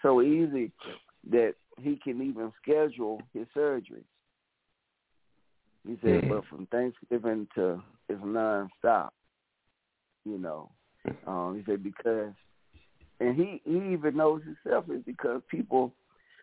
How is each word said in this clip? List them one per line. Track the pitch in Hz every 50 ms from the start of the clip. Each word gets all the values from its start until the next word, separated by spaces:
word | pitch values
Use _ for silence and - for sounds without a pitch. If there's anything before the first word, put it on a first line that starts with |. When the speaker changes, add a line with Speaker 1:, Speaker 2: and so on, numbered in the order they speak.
| -
Speaker 1:
so | 139 135 123
easy | 123 143 151 160 165 156 139 135 120 110 - _ - - - - - _ _ _ - -
that | 104 120 117 107 - - _ _ - -
he | 127 147 147 135 -
can | 139 123 120
even | 131 139 127 113 113 113 110 _
schedule | - 131 151 151 151 151 120 123 117 107 110 110 113 - -
his | 113 113 - _
surgeries. | 143 147 147 139 120 98 - - 55 - _ _ _ _ _ _ _ _ _ _ _ _ _ _ _ _ _ _ _ _ _ _ _ _ _ _ _ _ _ _ _ _ _ _ _ -
He | - 120 - -
said, | - 185 175 -
Speaker 2:
Mm-hmm. | 139
Speaker 1:
but | 104 107 -
from | - - 71 95
Thanksgiving | - - 120 123 127 117 - - - 123 120 110 117 110 110 104 - -
to, | 120 95 92 87 90 95 - _ _ _ -
it's | 98 101 101
nonstop, | 101 107 113 113 110 107 101 98 95 - _ - 117 117 98 78 - - _ _ _ _ _ _ _ _ _ _ _ _ _ _ _ _ _ _ _ _ _ _
you | 107 107 95
know. | 90 85 78 78 78 76 _ _ _ _ _ _ - - - - -
Um, | 90 95 90 87 90 95
he | 104 98 107
said | 104 101 98
because, | 101 95 - - 117 113 110 104 104 101 - _ _ _ _ _ _ _ - _ _ _ _ - _ _ _
and | 117 123 123
he, | 143 175 202 190 135 -
he | - 160 180 196 196 185
even | 170 147 151 131
knows | 151 156 156 156 156 156
himself, | 160 151 - _ - - - 170 170
it's | - - 247
because | - 254 - - 127 120 131 - -
people | - - - - 135 131 127 123 - _ _ _ _ _ _ _ _ -